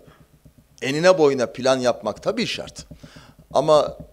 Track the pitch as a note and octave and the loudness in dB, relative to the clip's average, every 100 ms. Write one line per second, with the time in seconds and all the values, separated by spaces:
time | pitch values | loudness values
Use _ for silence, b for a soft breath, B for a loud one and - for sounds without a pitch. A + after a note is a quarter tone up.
0 | - b b _ - - _ _ B2+ D3+ | -20 b b _ -20 -20 _ _ -6 2
1 | F3+ F3+ C#3+ B2+ A2+ - C3 C3 B2 A2+ | 4 6 4 2 -4 -2 -2 0 0 -2
2 | G#2 G2 F3 A3 - - - - - B | -6 -6 -6 -4 -6 -8 -12 -18 -20 B
3 | B B B B _ B2+ D#3 D3+ - - | B B B B _ -2 4 4 2 -6
4 | - | -18